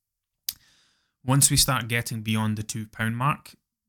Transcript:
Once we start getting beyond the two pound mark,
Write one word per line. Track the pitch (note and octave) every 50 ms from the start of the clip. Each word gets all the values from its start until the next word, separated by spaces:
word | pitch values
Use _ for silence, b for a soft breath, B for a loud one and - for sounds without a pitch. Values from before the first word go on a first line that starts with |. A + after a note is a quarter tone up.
| _ _ _ _ _ _ _ _ _ - - b b b b b b b b b b b b b -
Once | B2 C3 C#3+ - -
we | D3
start | B2+ - C#3 C3 B2+ A#2+
getting | A2 A#2 A#2 A#2 - A#2 A2
beyond | G#2+ A2 A2 A2 A2 G#2+ G#2+
the | G#2+ G#2+
two | - - A2 G#2+
pound | - - - A2 A2 A#2
mark, | A#2+ C3 D3 - - - - - - _ _ _ _ _